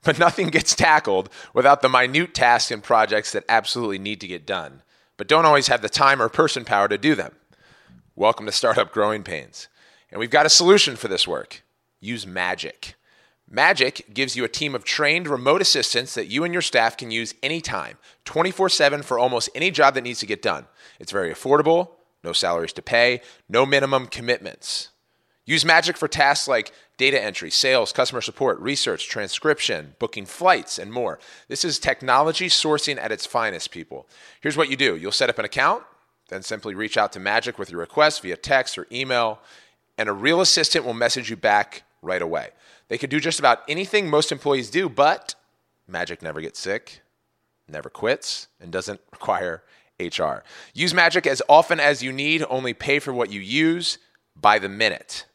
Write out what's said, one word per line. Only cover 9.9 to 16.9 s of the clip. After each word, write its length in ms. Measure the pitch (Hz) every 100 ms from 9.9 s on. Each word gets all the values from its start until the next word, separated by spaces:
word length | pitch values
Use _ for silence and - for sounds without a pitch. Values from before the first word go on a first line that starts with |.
| _ _
And 80 | -
we've 100 | 117
got 160 | 147 151
a 40 |
solution 440 | - 175 202 160
for 140 | 120 113
this 180 | 92 -
work. 380 | 73 - - _ _ _ _
Use 300 | 98 117 95
Magic. 680 | 92 90 92 80 - - _ _ _ _ _ _
Magic 560 | 117 156 196 131 - -
gives 220 | 107 131 120
you 80 |
a 40 | 117
team 280 | - 151 127
of 80 |
trained 420 | - - 147 160 165
remote 340 | 135 127 175
assistants 540 | 185 143 113 120 127
that 140 | - 90
you 160 | 117
and 80 | 170
your 100 | 175
staff 340 | - 123 113